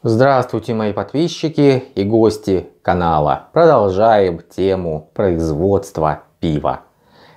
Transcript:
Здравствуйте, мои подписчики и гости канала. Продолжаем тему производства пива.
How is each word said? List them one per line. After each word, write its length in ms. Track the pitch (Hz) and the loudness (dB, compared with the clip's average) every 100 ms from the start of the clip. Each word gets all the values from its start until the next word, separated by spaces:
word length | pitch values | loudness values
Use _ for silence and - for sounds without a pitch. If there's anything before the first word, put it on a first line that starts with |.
Здравствуйте, 680 | 113 110 135 135 127 113 104 | 0 2 4 2 0 -6 -6
мои 220 | 110 107 | -4 -4
подписчики 880 | 101 98 139 170 - 160 156 143 127 - | -4 -6 -4 -4 -4 -6 2 2 2 -2
и 100 | - | -6
гости 640 | 101 110 113 104 - 92 - _ | 0 2 2 0 -2 -2 -4 _
канала. 680 | - 90 87 78 76 65 - | -4 0 0 0 0 -2 -2
Продолжаем 880 | 156 170 135 101 92 113 107 95 82 - | 2 4 4 2 2 2 4 2 -2 -12
тему 640 | - 95 92 87 78 - | -4 -2 -2 -4 -8 -10
производства 1080 | - 104 85 82 76 92 98 - - 78 73 _ _ | -4 -2 0 -2 0 0 0 -2 -4 -2 -4 _ _
пива. 400 | 87 73 71 64 _ _ _ _ - | -4 -2 -4 -6 _ _ _ _ -20